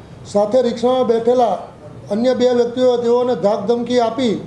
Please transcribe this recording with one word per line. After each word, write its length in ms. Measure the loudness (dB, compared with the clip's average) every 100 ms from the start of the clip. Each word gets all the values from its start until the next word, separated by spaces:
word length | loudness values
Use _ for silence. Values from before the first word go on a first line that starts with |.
| -20 -20 -6
સાથે 300 | -2 0 2
રિક્ષામાં 440 | 0 0 0 0 2
બેઠેલા 520 | 0 2 2 2 0 -8 -18 -20 -18 -6
અન્ય 240 | -2 0
બે 160 | 2 2
વ્યક્તિઓએ 520 | 2 0 2 2 2
તેઓને 320 | 2 2 0
ધાકધમકી 680 | 0 0 0 -2 -2 0 0
આપી 340 | 0 0 -2 -2